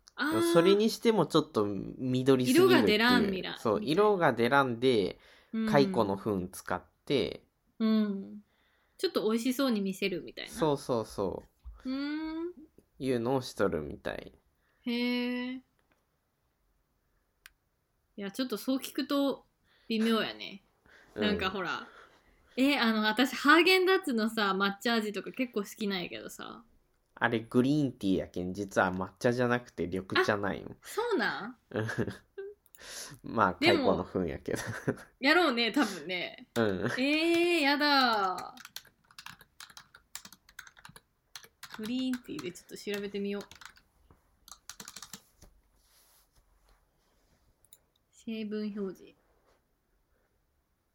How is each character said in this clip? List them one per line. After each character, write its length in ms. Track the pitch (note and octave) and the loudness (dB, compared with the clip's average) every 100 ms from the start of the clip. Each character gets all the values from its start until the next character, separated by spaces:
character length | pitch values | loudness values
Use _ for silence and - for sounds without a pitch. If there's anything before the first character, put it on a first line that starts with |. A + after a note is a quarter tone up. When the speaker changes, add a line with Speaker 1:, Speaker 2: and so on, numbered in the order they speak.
| _ - | _ -6
Speaker 1:
あ 160 | C4+ D#4+ | -2 0
ー。 180 | E4+ | 2
Speaker 2:
そ 80 | F3 | 4
れ 140 | E3+ G3+ | 6 6
に 140 | A3+ | 2
し 100 | - | 0
て 120 | A#3+ | 0
も 140 | A3 D3+ | 2 2
ち 120 | D#3+ | 2
ょ 40 | |
っ 100 | D3+ | 2
と 140 | - G#2 | 0 0
緑 800 | G2 A2+ - B2+ B2+ C3 C3 B2+ | -2 -8 -6 -2 2 4 4 6
す 80 | |
ぎ 60 | D4 | 6
る 40 | |
っ 40 | F#4 | 6
て 60 | |
い 20 | F4 | 6
う。 20 | |
Speaker 1:
色 40 | |
が 20 | |
出 140 | G#3 G#3+ | 6 4
ら 220 | A#3 B3 | 4 4
ん 120 | G3+ | 2
み 100 | F#3 | -2
ら-、 160 | E3+ - | -6 -4
Speaker 2:
そ 180 | A#2 G#2 | 0 0
う、 20 | |
Speaker 1:
み 80 | A#2 | 2
た 40 | |
い 20 | E3 | 4
な。 60 | |
Speaker 2:
色 140 | G#3+ G3+ | 4 4
が 160 | D#3+ | 4
出 160 | A#2 A#2 | 4 4
ら 140 | C#3 | 4
ん 160 | C3+ A#2 | 4 2
で、 400 | C3 A#2 F#2 - - - _ | 4 4 2 -2 -18 -20 _
Speaker 1:
う 60 | A3 | -6
ん。 60 | A3 | 2
Speaker 2:
蚕 380 | D3+ E3 F#3 G2+ | 4 4 4 0
の 100 | G2 | 0
糞 320 | A2+ G2 F#2 | -2 -2 -4
使 240 | - - F2+ | -8 -6 -6
っ 60 | - _ - | -8 _ -2
て、 380 | C#3 E2+ - _ _ _ - | 0 0 -4 _ _ _ -4
Speaker 1:
う 60 | A3 | 0
ん。 560 | A3 G#3 G3 G3 G#3 - _ _ _ _ - | 2 0 -4 -8 -16 -20 _ _ _ _ -6
ち 100 | F#4+ | -4
ょ 20 | |
っ 40 | |
と 100 | B3+ G3 | 0 0
美 80 | A3+ | 0
味 60 | |
し 100 | B3 | 0
そ 140 | B3 C4+ | 0 0
う 40 | |
に 100 | A3 | 0
見 120 | G3 | -2
せ 140 | F#3+ G3 | -2 -4
る 120 | F3 | -4
み 120 | B2+ | -8
た 100 | - | -12
い 20 | - | -12
な。 60 | |
Speaker 2:
そ 220 | - D#3 | -2 0
う 40 | C#3 | 0
そ 240 | - A#2+ | 0 -2
う 40 | A2 | -2
そ 380 | - G2 - - _ - - C4 | -4 -4 -4 -10 _ -20 -14 -8
う。 40 | |
Speaker 1:
う 20 | |
ー 480 | C4 C#4+ D4+ D#4 D#4+ E4+ | -6 -4 -6 -6 -6 -8
ん。 20 | F4+ D#4 _ _ - | -10 -20 _ _ -8
Speaker 2:
い 120 | C3 | -2
う 80 | B2 | -2
の 180 | A#2 C3+ | 0 -2
を 40 | |
し 120 | B2 - | -2 -2
と 120 | G2 | 0
る 140 | E2 | 0
み 160 | D2 - | -6 -8
た 160 | - | -8
い。 180 | G1+ - - _ _ _ _ - | -8 -12 -20 _ _ _ _ -6
Speaker 1:
へ 60 | |
ー。 640 | A#3+ B3 B3 B3 B3 B3 C4 | -4 -2 -2 -4 -4 -6 -10
い 60 | - _ _ _ _ _ _ _ _ _ _ _ _ _ _ _ _ _ - _ _ _ _ _ _ - | -14 _ _ _ _ _ _ _ _ _ _ _ _ _ _ _ _ _ -20 _ _ _ _ _ _ -12
や、 120 | G3 | -10
ち 120 | - | -6
ょ 20 | C4 | -6
っ 20 | |
と 100 | G#3 | -6
そ 180 | - C4 | -2 -4
う 20 | |
聞 160 | - | -4
く 140 | - C4 | -6 -2
と 380 | C#4+ C#4 - _ _ _ _ - | 0 0 -2 _ _ _ _ -4
微 120 | A3+ | 0
妙 220 | A3+ A3+ | 2 2
や 120 | D3 G#3+ | 0 -6
ね。 260 | G2 G3+ _ _ _ - - - | -14 -16 _ _ _ -20 -14 -4
Speaker 2:
う 40 | |
ん。 40 | |
Speaker 1:
な 80 | G#3 | -2
ん 40 | G3+ | 0
か 120 | F#3+ | -2
ほ 140 | G3 | -4
ら、 240 | E3+ B2+ - - - _ _ _ _ - | -4 -6 -8 -18 -20 _ _ _ _ 0
え、 200 | C4+ C#4+ | 2 2
あ 140 | A3+ | 2
の、 140 | A3 G#3+ | 2 2
私、 280 | G#3+ C4 - | 2 0 2
ハ 220 | C#4 D#4+ | 4 6
ー 60 | |
ゲ 160 | F4 F#4+ | 8 6
ン 60 | F#4 | 6
ダ 80 | F#4+ | 2
ッ 60 | |
ツ 120 | F#4 | 2
の 160 | A3+ G#3+ | -2 0
さ、 240 | A3+ G3+ | 0 0
抹 240 | F#3+ G3 G3 | 2 0 0
茶 140 | B3 | 0
味 200 | A#3 G#3+ | 0 0
と 100 | G3+ | -4
か 80 | - | -6
結 220 | - B3+ | -4 -4
構 80 | A3 | -4
好 40 | G3+ | -6
き 220 | - G3+ | -4 -4
な 80 | F#3+ | -4
ん 80 | |
や 60 | E3+ | -6
け 100 | A2 | -10
ど 100 | - | -14
さ。 340 | - - G#2+ - _ _ _ _ - | -14 -14 -16 -20 _ _ _ _ 0
Speaker 2:
あ 140 | A#2 | 2
れ、 100 | A#2 | 2
グ 240 | A2+ B2 | 2 4
リ 80 | B2+ | 4
ー 160 | D3+ C#3 | 4 0
ン 40 | |
テ 140 | A#2+ G2 | 0 0
ィ 60 | F2+ | 0
ー 20 | |
や 100 | F2 | 0
け 160 | - | -6
ん、 100 | F2+ | -6
実 280 | F#2 G2 - | -6 -4 2
は 100 | F#2+ | 2
抹 160 | F#2 F#2 - | 0 -6 -2
茶 160 | B2+ | 0
じ 80 | A#2+ | 2
ゃ 60 | B2 | 0
な 120 | B2 | -2
く 120 | A#2+ | -4
て 160 | - E2+ | -8 -6
緑 180 | F#2 F#2+ - F#4 | -6 -4 0 0
茶 120 | G#2 | 0
な 120 | G2+ | -2
ん 80 | C#2+ | -4
よ。 80 | - | -8
Speaker 1:
あ、 60 | - | -16
そ 180 | - - A#4+ F#4+ | -12 -6 -2 0
う 20 | |
な 300 | F#3+ C#3+ G3+ | -2 -4 -8
ん？ 100 | B3+ - | -14 -8
Speaker 2:
<laughs> 1500 | - G#2+ - G2+ - _ - G4 G#4 _ - - - - - | -6 -4 -4 -4 -6 _ -14 -14 -14 _ -20 -18 -14 -14 -16
ま 260 | - A2+ G2 | -6 2 2
あ、 40 | - | 4
Speaker 1:
で 140 | D#4 | 2
も、 180 | D#4 C4 | 4 4
Speaker 2:
蚕 60 | F2 | 0
の 60 | |
糞 260 | F#2 - F2 | 0 -2 -2
や 100 | C#2 | -4
け 140 | - | -6
ど。 60 | - - - - - - - | -6 -6 -6 -4 -6 -8 -2
Speaker 1:
や 140 | C4 | 2
ろ 160 | E4 E4 | 4 4
う 40 | |
ね、 180 | A#3 A#3 | 2 0
多 120 | C4+ B3 | 0 0
分 220 | F#3 D3+ | -2 -8
ね。 400 | F3+ C#3 - - - | -6 -8 -12 -8 0
Speaker 2:
う 60 | |
ん。 240 | A2 F#2 G#2 B3+ | 0 2 -2 0
Speaker 1:
え 640 | C4+ D4+ E4 E4+ F4 E4+ | 0 2 2 2 2 2
ー、 0 | |
や 160 | C#4 C#4+ | 2 2
だ 800 | D4 C#4 B3+ A3 F#3+ F3+ - - | 4 4 4 2 0 -4 -10 -16
ー。 140 | - - - _ _ - - - - - - - - - _ - - - _ - - _ - - _ _ _ - - _ - - | -18 -18 -20 _ _ -20 -20 -20 -20 -20 -20 -20 -20 -20 _ -18 -18 -20 _ -20 -20 _ -20 -20 _ _ _ -20 -20 _ -16 -10
グ 80 | A3 | -4
リ 260 | B3+ C4 | -2 -2
ー 40 | B3 | -4
ン 40 | |
テ 140 | - | -6
ィ 20 | - | -10
ー 40 | |
で 80 | - | -10
ち 100 | - | -12
ょ 40 | - | -16
っ 40 | |
と 80 | E3 | -14
調 140 | - G3+ | -6 -6
べ 80 | G3+ | -6
て 100 | G3+ | -6
み 120 | G3+ | -4
よ 80 | G3+ | -6
う。 20 | - - - - _ _ _ _ _ _ - - - - - - - - _ _ - _ _ _ _ _ _ _ _ _ _ _ _ _ _ _ _ _ _ _ _ _ _ - _ _ _ | -8 -16 -20 -20 _ _ _ _ _ _ -20 -20 -20 -18 -18 -18 -18 -20 _ _ -20 _ _ _ _ _ _ _ _ _ _ _ _ _ _ _ _ _ _ _ _ _ _ -20 _ _ _
成 340 | _ - A3 G#3+ | _ -10 -8 -6
分 280 | G#3+ G#3+ G3+ | -6 -6 -6
表 200 | G3 F3 | -6 -8
示。 200 | - - _ _ _ _ _ _ _ _ _ _ _ _ _ _ _ _ _ | -16 -20 _ _ _ _ _ _ _ _ _ _ _ _ _ _ _ _ _